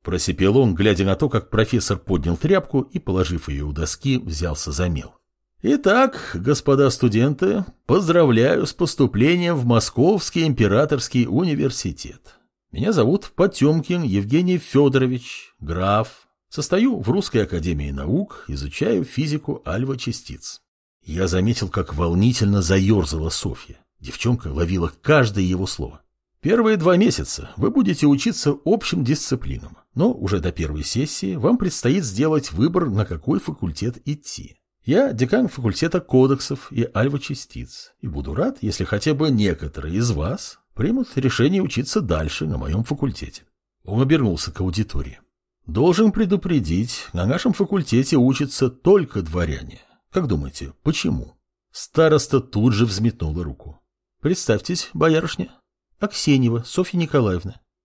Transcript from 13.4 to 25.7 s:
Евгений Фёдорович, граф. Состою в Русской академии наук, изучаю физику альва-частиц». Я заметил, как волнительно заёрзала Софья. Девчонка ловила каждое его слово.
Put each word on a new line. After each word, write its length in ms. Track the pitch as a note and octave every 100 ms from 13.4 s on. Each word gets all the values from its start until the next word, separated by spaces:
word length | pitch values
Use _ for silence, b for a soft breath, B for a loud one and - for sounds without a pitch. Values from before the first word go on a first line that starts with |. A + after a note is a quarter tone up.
| F#3+ - C#3+ D#3+ - F3
Евгений 560 | D3 G2 G2+ D3+ F3+ F3+
Фёдорович, 960 | - C3+ C#3+ C3+ B2+ B2 - - - _
граф. 680 | D2+ E2+ F#2+ G#2 G#2 - _ _ _
Состою 540 | - C#3+ F#3 B3+ A#3+
в 80 | F#2+
Русской 340 | F#3 - A#2+
академии 480 | F#2+ F2 E2 D2+ C#2+
наук, 540 | C#2 C#2+ C#3 G3+ - -
изучаю 560 | C#2+ D2 - F3+ G2+
физику 580 | - - D#3 D3 - - -
альва-частиц». 920 | F#2+ C3 C3+ - - - - - - _ _ _ _
Я 240 | - D#2+ F#2
заметил, 400 | F#2 G#2 A#2 G2
как 260 | G#2+ F2
волнительно 680 | D2 E2+ F2 A2+ A#2+ G2+ G2+
заёрзала 680 | E2+ F#2+ G2 G#2 E2+ D#2+ D#2
Софья. 460 | - - - - - _ _
Девчонка 480 | - - A#2 A#2+ -
ловила 420 | C#2 E2+ F#2 E2+ -
каждое 420 | - D3+ A#2 G2+
его 240 | F2+ F2+
слово. 320 | F#2